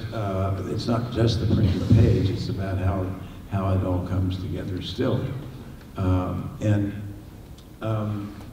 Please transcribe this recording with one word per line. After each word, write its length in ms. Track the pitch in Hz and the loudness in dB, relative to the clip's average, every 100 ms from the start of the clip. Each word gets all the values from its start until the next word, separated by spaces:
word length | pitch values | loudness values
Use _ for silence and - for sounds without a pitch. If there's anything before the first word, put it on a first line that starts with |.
| - | -2
uh, 420 | 113 98 95 95 95 - | -4 -2 0 0 -2 -2
it's 200 | - - | -2 0
not 240 | 113 - | 0 0
just 280 | 107 113 - | 2 2 4
the 120 | - | 2
printed 340 | - - 90 - 110 | 4 4 4 6 8
page. 320 | - 92 92 | 8 6 2
It's 200 | - - | 0 -2
about 280 | 95 95 95 | -2 -2 0
how, 260 | 92 95 92 - - - - | 0 0 -2 -6 -12 -14 -4
how 220 | 98 95 92 | -2 2 2
it 80 | 90 | 2
all 220 | 87 - | 0 0
comes 300 | 95 92 90 | 0 0 0
together 400 | - - 80 90 | -4 -4 -4 -6
still. 420 | - - 135 104 - - - - - - - - | -6 -2 0 0 -2 -6 -10 -12 -14 -16 -12 -2
Um, 600 | 92 92 92 92 92 - | 2 2 0 -4 -6 -2
and, 320 | 107 101 104 - - - - - - - - - | 2 2 2 -4 -10 -12 -14 -18 -18 -18 -18 -8
um, 520 | 110 110 104 104 104 - - | -4 -2 -2 -4 -6 -12 -16